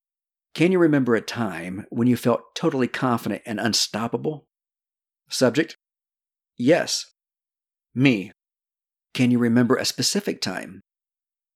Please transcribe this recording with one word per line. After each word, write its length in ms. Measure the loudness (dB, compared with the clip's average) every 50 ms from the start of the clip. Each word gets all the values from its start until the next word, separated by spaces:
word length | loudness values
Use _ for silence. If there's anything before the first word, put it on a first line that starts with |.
| _ _ _ _ _ _ _ _ _ _ -2
Can 180 | 0 2 2 4
you 80 | 4
remember 340 | 4 4 4 4 2 2 0
a 60 | 0
time 680 | 0 -4 -6 -6 -6 -6 -6 -8 -10 -10 -10 -12 -12 -8
when 200 | -2 0 2 2
you 80 | 2
felt 400 | 2 2 0 0 0 -2 _ -10
totally 320 | -4 -4 -2 0 0 -2 -2
confident 540 | -2 -4 -2 -2 -2 -2 -4 -4 -6 -8 -8
and 140 | -8 -6 -4
unstoppable? 880 | -2 -2 0 0 -2 -2 -4 -6 -6 -4 -6 -4 -4 -6 -8 -8 _ _ _ _ _ _ _ _ _ _ _ _ _ _ _ _ _ -10
Subject. 480 | -2 2 2 2 2 2 -2 -2 -4 _ _ _ _ _ _ _ _ _ _ _ _ _ _ _ _
Yes. 560 | -2 2 4 4 4 2 -2 -6 -8 -8 _ _ _ _ _ _ _ _ _ _ _ _ _ _ _ _ _ -2
Me. 360 | 2 4 4 4 2 -2 -8 -14 _ _ _ _ _ _ _ _ _ _ _ _ _ _ _ -2
Can 180 | 0 2 2
you 80 | 4 4
remember 380 | 2 4 4 4 4 4 2
a 80 | 0 0
specific 560 | -4 -4 -4 -2 -2 -2 -2 -4 -4 -6 -6
time? 400 | -6 -8 -8 -8 -10 -12 -16 -20 -20 _ _ _ _ _ _ _ _ _ _ _ _ _ _